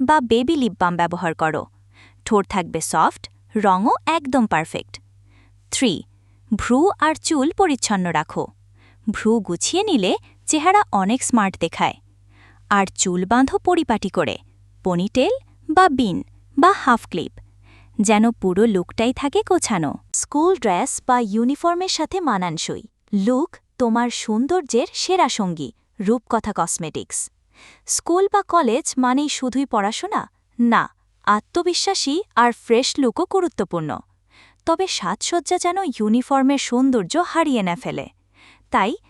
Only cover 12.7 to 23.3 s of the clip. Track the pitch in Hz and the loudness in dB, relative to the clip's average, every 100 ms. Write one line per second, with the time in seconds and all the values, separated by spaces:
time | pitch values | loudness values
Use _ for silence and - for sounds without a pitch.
12.7 | 202 190 - 190 180 185 240 269 403 - | 2 2 0 -2 0 2 4 4 2 0
13.7 | 349 - - 196 - 139 - _ _ _ | 0 0 -2 -2 -2 -2 -4 _ _ _
14.7 | _ 190 175 190 - 311 523 _ _ - | _ -2 -2 0 0 0 -2 _ _ 0
15.7 | 311 370 262 220 170 - - _ - 349 | 4 4 4 0 -2 -8 -18 _ 4 4
16.7 | 403 - 226 - 175 - - - _ - | 4 2 0 0 -8 -8 -12 -20 _ -20
17.7 | - - - 202 214 226 - 185 180 233 | -20 -12 -2 2 4 4 2 -2 2 2
18.7 | 190 175 - 233 - 285 392 440 359 - | 2 -4 -2 -2 -2 -2 -2 0 0 0
19.7 | 220 302 - - - - 294 339 381 226 | -2 -2 -6 -8 -8 -4 0 2 2 0
20.7 | 180 254 - - 247 220 214 247 285 339 | 0 -2 -6 0 0 0 0 0 0 -2
21.7 | 349 370 - 302 381 311 196 180 160 - | -2 -4 -4 -4 -4 -2 -2 -4 -6 -8
22.7 | 151 - _ - 202 196 | -8 -12 _ -4 -2 0